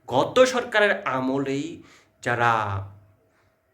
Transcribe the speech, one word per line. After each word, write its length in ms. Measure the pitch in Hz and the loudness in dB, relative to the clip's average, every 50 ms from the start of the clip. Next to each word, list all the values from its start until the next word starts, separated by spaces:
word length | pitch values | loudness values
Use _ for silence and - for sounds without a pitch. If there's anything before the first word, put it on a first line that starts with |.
| _ | _
গত 380 | - 127 135 - - - 254 254 | -4 0 0 0 2 6 4 4
সরকারের 580 | 254 - 247 240 240 - 214 208 202 - - - | 4 4 -4 -6 0 2 2 2 2 2 -2 -4
আমলেই 800 | 139 127 131 131 131 135 139 139 135 135 139 156 165 160 - - - - _ _ _ _ _ | -4 -4 -2 -2 -2 -2 -2 -2 -2 -4 -4 -6 -8 -12 -14 -18 -20 -20 _ _ _ _ _
যারা 300 | - 127 120 117 120 117 113 110 107 101 98 98 98 - - - _ _ _ _ _ _ _ _ _ _ _ _ _ _ | -4 -4 -2 2 2 2 2 2 0 -2 -4 -6 -8 -10 -16 -20 _ _ _ _ _ _ _ _ _ _ _ _ _ _